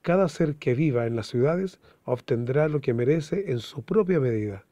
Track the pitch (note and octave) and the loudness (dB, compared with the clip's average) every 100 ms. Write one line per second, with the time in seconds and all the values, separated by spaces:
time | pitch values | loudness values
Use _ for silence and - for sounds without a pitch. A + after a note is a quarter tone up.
0 | - F#3 F#3 - D#3+ D3 C#3 B2 D#3+ A#2+ | 2 2 2 0 -2 0 0 2 2 2
1 | A#2 A#2 G#2+ A#2+ C#3 F3 F#3+ - - _ | 0 -2 -2 0 2 0 -4 -8 -20 _
2 | - B2 - A#2 A#2+ C3+ D#3 D3 - A#2 | -6 -6 -2 -2 0 0 2 0 0 2
3 | A#2+ D#3+ D3 F#3 G3 B2 - - - G3 | 2 2 0 -4 -2 -6 -6 -14 -2 0
4 | F#3+ F3 B2+ A2+ G#2+ G2 _ | 2 2 2 0 -2 -8 _